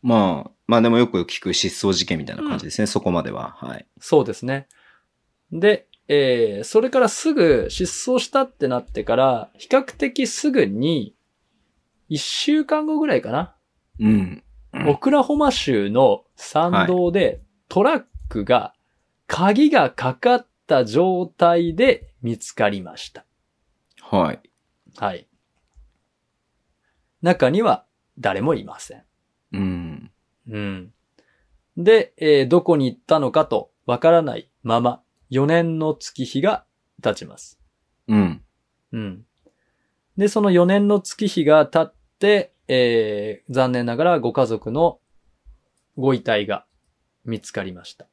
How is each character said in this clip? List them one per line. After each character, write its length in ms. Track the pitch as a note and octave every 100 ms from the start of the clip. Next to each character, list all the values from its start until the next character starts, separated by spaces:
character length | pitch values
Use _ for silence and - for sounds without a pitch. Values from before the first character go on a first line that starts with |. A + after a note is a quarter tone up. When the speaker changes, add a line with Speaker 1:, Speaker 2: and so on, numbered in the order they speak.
Speaker 1:
ま 440 | B2+ A2+ F#2+ D#2 -
あ、 40 | _ -
ま 120 | A#2
あ 40 |
で 80 | A#2
も 80 | A#2
よ 100 | A#2+
く 140 | F#2+ F2
聞 140 | -
く 140 | F#2+
失 320 | F2 F#2+ - G2
踪 80 |
事 140 | F2 -
件 100 | E2
み 80 | C2+
た 80 |
い 20 | -
な 60 |
感 160 | D4+ -
じ 80 | D2+
で 60 |
す 100 | -
ね、 20 |
Speaker 2:
う 20 | G#2
ん。 20 |
Speaker 1:
そ 120 | G#2+
こ 120 | -
ま 100 | F2
で 80 | C#2+
は。 260 | G1+ - -
は 180 | B1 B1
い。 80 | - _
Speaker 2:
そ 240 | - D#3
う 20 | A2+
で 80 |
す 100 | G2+
ね。 240 | B2 C3+ C3+ _ _ _ _ _ _ _ _
で、 360 | D#3+ G3 G#3 _ _ _
え 540 | C#3+ C3+ B2 A2+ G2+
ー、 20 |
そ 180 | A2 A3
れ 80 | B3
か 100 | C4
ら 100 | A#3+
す 220 | - D#4+
ぐ 360 | D4 E3+ C3 -
失 400 | - F3+ - -
踪 80 | B3
し 100 | -
た 120 | C4+
っ 100 | C4
て 160 | _ C3+
な 120 | B2
っ 60 | -
て 180 | -
か 120 | G#2+ A#2
ら、 360 | C3 A#2+ - _
比 120 | -
較 160 | C4 C4+ -
的 300 | C#4 B3+ B3+
す 240 | - D4
ぐ 160 | C4 A#2+
に、 480 | G2+ C#3+ D#3+ G2+ _ _ _ _ _ _ _ _ _ _
一 80 | D3+
週 480 | - - - D4+ D4
間 220 | D4+ D4+
後 100 | D#4
ぐ 80 | D4+
ら 120 | D3
い 40 |
か 100 | -
な。 240 | B2+ F3+ _ _ _ _ -
Speaker 1:
う 100 | G#2+
ん。 340 | G#2+ F#2 - _ - - - D3
Speaker 2:
オ 100 | C#3+
ク 140 | C4+
ラ 100 | C#4+
ホ 140 | C4+ D4
マ 160 | D4
州 400 | - - A#2 G2+
の 320 | A2+ C3 G2+ _ _
山 520 | - D3+ E3+ F#3+ F3
道 240 | F3+ F3
で、 140 | F3+ E3
Speaker 1:
は 60 |
い。 60 | - - _ _
Speaker 2:
ト 140 | F#3
ラ 100 | A3+ D#4
ッ 40 | - - -
ク 160 | A2+ G2+
が 280 | A#2+ - _ _ _ _ _ _
鍵 420 | - F#3 G#3+ D4+
が 220 | D4 C3+
か 240 | - B2+ B2+
か 200 | A#3+ B3
っ 120 | - _ _
た 180 | C#3+ A#2
状 400 | A#2+ F#3 F3+ F3+
態 500 | _ E3+ E3+ E3+ E3
で 380 | C4 - - _
見 160 | A#2 A2
つ 140 | -
か 160 | - G#2+
り 120 | G2+
ま 160 | F2+ -
し 140 | -
た。 140 | - _ _ _ _ _ _ _ _
Speaker 1:
は 320 | - G2+ D#2+
い。 80 | - _ _ _ _ _ -
Speaker 2:
は 160 | G#2
い。 140 | F2+ _ _ _ _ _ _ _ _ _ _ _ _ _ _ _ _ _ _ _ _
中 280 | E3 F3 B2+
に 120 | E3+
は 240 | A3 A#2+ _ _ _ -
誰 220 | A#2 F#2+
も 120 | B2+
い 100 | C3+
ま 160 | G2+ -
せ 160 | - -
ん。 80 | _ _ _ _ _
Speaker 1:
う 60 | F#2+
ん。 520 | F#2+ F2+ E2+ D2+ - _ _ _ -
Speaker 2:
う 100 | G#2
ん。 340 | G2+ F#2+ F#2 _ _ _ _ _ _ _ _ -
で、 360 | F3 A3 - _
え 80 | D#3 C#3+
ー、 40 | C3
ど 140 | F3
こ 160 | E3+ D#3
に 80 | C3
行 100 | -
っ 40 |
た 200 | - D#3+
の 120 | C3+
か 140 | B2+ B2
と 260 | A2 - _ -
わ 120 | B2
か 120 | D#3+
ら 100 | E3+
な 160 | D3+ A2
い 120 | - _
ま 200 | A2+ A#2
ま、 200 | B2 - _ _ _
四 180 | B2+ C#3+
年 320 | E3 E3+ D#3+
の 160 | D#3 D3+
月 300 | - - C3
日 160 | D#3+
が 240 | F3+ G#3+ _ _ _ _
経 140 | A#2 G2+
ち 100 | -
ま 120 | -
す。 220 | - _ _ _ _ _ -
Speaker 1:
う 80 | G#2+
ん。 260 | F#2 D#2+ _ _ _ _ _
Speaker 2:
う 60 | A#2
ん。 280 | G#2 F#2+ A2+ _ _ _ _ _ _ _ _ -
で、 120 | G3+
そ 140 | G#3+
の 100 | G3+
四 160 | F3 F3
年 200 | G3+ G3+
の 140 | G#3
月 260 | - - G3+
日 160 | -
が 220 | D3 D#3 D3+
経 260 | D#3+ D#3+
っ 40 | _ _ _
て、 340 | G3+ G#3 - _ -
え 760 | B2+ A#2+ A#2 A2 G#2 G#2+ G#2 -
ー、 40 |
残 180 | C3 B2+
念 140 | B2 A#2+
な 120 | A#2
が 60 |
ら 160 | E3 E3
ご 120 | A#2+
家 140 | B2 B2
族 260 | A2 -
の 280 | C3 E3+ - _ _ _ _ - - _ _ _ -
ご 160 | C3
遺 100 | C3
体 220 | - G#2+ G2+
が 200 | G2+ _ _ _ _ _ _ -
見 160 | A2
つ 100 | -
か 120 | -
り 100 | F#2+
ま 100 | F2+
し 120 | - -
た。 100 | -